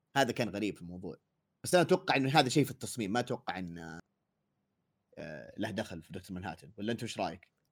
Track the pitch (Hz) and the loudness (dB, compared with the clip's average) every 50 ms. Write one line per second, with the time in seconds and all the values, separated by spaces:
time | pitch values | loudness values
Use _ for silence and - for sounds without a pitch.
0 | _ _ - 139 135 117 117 - 120 98 87 101 107 98 82 - 90 85 87 92 | _ _ 2 2 2 2 2 0 -2 -2 -2 -2 -2 -2 -2 -4 -10 -14 -12 -10
1 | 92 87 - - _ _ _ _ _ _ _ _ - - - 180 165 156 185 185 | -10 -10 -10 -12 _ _ _ _ _ _ _ _ -2 4 4 6 6 6 4 2
2 | - - 131 139 131 135 143 160 139 127 - 151 135 - 127 - - - - 123 | 4 2 2 2 4 6 6 6 6 8 6 4 4 4 2 -8 -8 -8 -4 -4
3 | 110 92 104 120 120 - 123 - - - 87 92 92 85 85 85 82 80 80 82 | -2 0 0 0 0 0 -4 -6 -4 -6 -6 -6 -6 -8 -8 -10 -10 -12 -12 -14
4 | - _ _ _ _ _ _ _ _ _ _ _ _ _ _ _ _ _ _ _ | -16 _ _ _ _ _ _ _ _ _ _ _ _ _ _ _ _ _ _ _
5 | _ _ - - 76 78 78 69 57 - - - 101 107 98 104 107 - 92 82 | _ _ -14 -12 -10 -10 -10 -10 -12 -12 -8 -6 -4 -4 -2 -4 -4 -6 -6 -10
6 | 80 - - 92 - - 92 90 90 92 76 - - 78 - - 101 110 120 - | -10 -10 -12 -12 -10 -8 -8 -6 -6 -6 -8 -8 -12 -18 -12 -8 -4 -4 -4 -4
7 | 120 107 - 110 98 85 82 92 _ _ _ _ _ _ | -4 -6 -4 -2 -2 -2 -4 -6 _ _ _ _ _ _